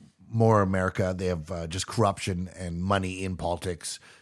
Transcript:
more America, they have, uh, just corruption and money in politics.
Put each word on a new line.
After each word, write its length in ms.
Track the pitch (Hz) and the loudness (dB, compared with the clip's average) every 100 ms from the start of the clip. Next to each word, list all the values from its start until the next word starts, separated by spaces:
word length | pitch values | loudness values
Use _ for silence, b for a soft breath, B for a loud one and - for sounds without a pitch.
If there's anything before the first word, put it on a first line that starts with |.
| - _ - | -20 _ -4
more 320 | 113 113 107 | 4 6 6
America, 540 | 95 95 92 - 92 92 | 4 2 0 0 -2 0
they 100 | 92 | -2
have, 220 | 85 78 | -2 -4
uh, 140 | 87 82 | -6 -4
just 200 | 92 - | -4 -2
corruption 640 | - 104 101 - 90 92 - | 2 2 2 -2 -4 -4 -8
and 240 | 90 85 | -6 -2
money 400 | 95 98 92 95 | 2 2 0 -4
in 140 | 95 87 | -6 -4
politics. 640 | 87 87 92 82 - - b b | -4 -2 -4 -6 -8 -12 b b